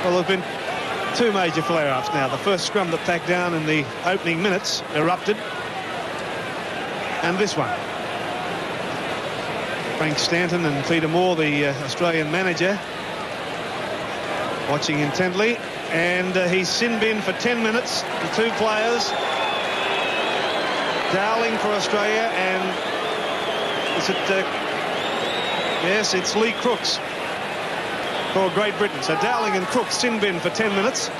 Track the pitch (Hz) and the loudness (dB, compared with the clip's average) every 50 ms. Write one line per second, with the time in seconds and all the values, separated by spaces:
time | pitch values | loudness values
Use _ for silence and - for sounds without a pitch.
0 | - 185 180 185 175 180 190 185 175 - - - - - - - - - - - | 2 4 4 4 4 4 2 2 0 -4 -6 -6 -6 -4 -4 -4 -4 -4 -4 -4
1 | - - - - 240 233 202 196 185 170 151 160 156 - 170 165 151 143 135 127 | -4 -2 0 2 2 4 4 4 2 2 2 0 0 2 2 4 4 4 2 2
2 | 127 - - 147 135 131 131 131 - 202 196 175 - - - 208 190 170 165 151 | 0 0 0 0 0 0 0 0 2 2 2 2 0 0 2 2 2 2 0 0
3 | - - 175 170 170 165 175 180 180 175 170 160 156 151 156 156 143 123 - - | 0 0 0 0 2 2 2 2 2 2 0 0 2 2 2 2 2 0 -4 -2
4 | - 170 185 190 - 165 170 165 180 208 185 190 - - - - - - - 151 | 0 0 0 2 2 0 0 2 2 2 2 2 0 -2 -4 -4 -4 -2 0 2
5 | 156 170 180 180 - 190 214 214 - - - - - - - - - - - - | 2 2 2 0 2 0 0 0 0 -6 -6 -6 -6 -6 -6 -6 -6 -6 -6 -6
6 | - - - - - - - - - - - - - - - - - - - - | -6 -6 -6 -6 -6 -6 -6 -6 -6 -6 -6 -6 -6 -6 -6 -6 -6 -6 -6 -4
7 | - - - - - 170 175 185 214 196 - 160 135 107 - - - - - - | -4 -4 -4 0 0 0 2 2 0 0 0 0 0 0 0 -2 -4 -6 -6 -6
8 | - - - - - - - - - - - - - - - - - - - - | -6 -4 -4 -4 -4 -4 -4 -4 -4 -4 -4 -4 -4 -4 -4 -4 -4 -4 -4 -4
9 | - - - - - - - - - - - - - - - - - - - - | -4 -4 -4 -4 -4 -6 -6 -4 -4 -4 -4 -4 -4 -4 -4 -4 -4 -4 -2 -2
10 | 156 156 151 143 - - 170 170 180 180 170 175 170 156 143 139 135 - 170 165 | 0 0 0 0 0 2 2 2 2 2 2 2 2 2 0 0 2 2 2 2
11 | 156 156 160 175 185 185 180 160 160 151 147 143 147 143 139 131 151 135 - - | 4 4 4 4 4 4 4 4 4 2 4 4 2 2 2 0 -4 -4 -2 0
12 | 175 170 165 160 156 151 156 180 190 185 170 156 170 185 202 196 - - - - | 2 2 4 2 2 2 2 2 2 2 2 2 2 2 2 0 -2 -6 -8 -8
13 | - - - - - - - - - - - - - - - - - - - - | -6 -6 -6 -6 -6 -6 -6 -6 -6 -6 -6 -6 -6 -6 -6 -4 -4 -4 -4 -4
14 | - - - - - - - - - - - - - - 139 151 147 - 151 147 | -4 -6 -6 -6 -4 -4 -2 -2 -2 -2 -2 -4 0 0 0 0 2 0 0 2
15 | 151 147 147 - 185 185 180 190 208 226 240 - - - - - - - 165 165 | 0 0 2 2 0 0 2 2 2 2 2 0 -4 -8 -8 -8 -6 -2 0 2
16 | 170 175 180 180 185 185 185 185 180 175 175 190 185 - - - 226 240 233 220 | 2 2 2 2 0 2 2 2 2 4 4 2 2 2 0 2 2 2 2 2
17 | 208 220 220 208 202 185 185 - - 240 247 233 226 220 214 233 - - - - | 2 2 2 2 0 -2 -2 0 2 0 2 2 2 2 2 2 0 0 -4 -4
18 | - - - - - 165 - - 220 233 208 - 214 220 214 214 214 233 240 233 | -4 -4 -4 -4 -4 -2 0 2 2 2 2 2 2 2 2 2 2 2 2 2
19 | 208 - - - - - - - - - - - - - - - - - - - | 0 0 0 -2 -2 -2 0 0 0 0 -2 -2 -2 -2 -2 -2 0 0 0 0
20 | - - - - - - - - - - - - - - - - - - - - | 0 0 0 0 0 0 0 0 0 0 0 0 0 0 0 0 0 0 0 -2
21 | - - - 185 196 214 226 226 233 233 220 214 - 208 208 202 - - - 208 | 0 0 0 2 2 2 2 2 2 0 0 0 0 0 2 2 0 0 0 2
22 | 208 208 214 220 226 226 202 180 185 185 185 190 190 190 190 - - - - - | 2 2 2 2 2 2 0 0 0 2 0 0 0 -2 -2 -2 -4 -4 -4 -2
23 | - - - - - - - - - - - - - - - - - - 190 175 | -2 -2 -2 -2 -2 -2 -2 -2 -2 -2 -2 -2 -2 -2 -2 -2 -2 -2 -2 -2
24 | - - 190 180 - - 190 190 190 - - - - - - - - - - - | 0 0 0 0 2 2 2 2 2 0 -2 -4 -4 -2 -4 -2 -2 -2 -2 -2
25 | - - - - - - - - - - - - - - - - - 175 196 214 | -2 -2 -2 -2 -2 -2 -2 -2 -2 -2 -2 -2 -2 -2 -2 0 0 2 2 2
26 | 214 - - 185 - - - 202 226 240 214 - - 247 233 - - - - - | 2 2 0 0 0 0 2 2 2 2 0 0 2 2 2 2 0 -2 -2 -2
27 | - - - - - - - - - - - - - - - - - - - - | -2 -6 -6 -6 -4 -4 -4 -4 -4 -4 -4 -4 -4 -4 -4 -4 -4 -4 -4 -4
28 | - - - - - - - 190 190 185 170 185 214 208 202 - 208 202 - 143 | -4 -4 -2 -2 -2 0 2 2 2 4 2 2 2 2 2 0 0 0 0 -2
29 | - - 160 156 175 220 247 233 - 208 - 190 185 - - 247 220 175 - - | -2 0 0 2 2 2 2 2 2 2 2 0 0 2 2 0 2 2 0 0
30 | - 247 233 220 202 202 185 170 151 175 170 - 220 220 202 196 190 240 - - | 2 2 2 2 2 2 2 2 0 0 0 2 0 2 2 2 2 2 2 0
31 | - - - - | -2 -4 -4 -6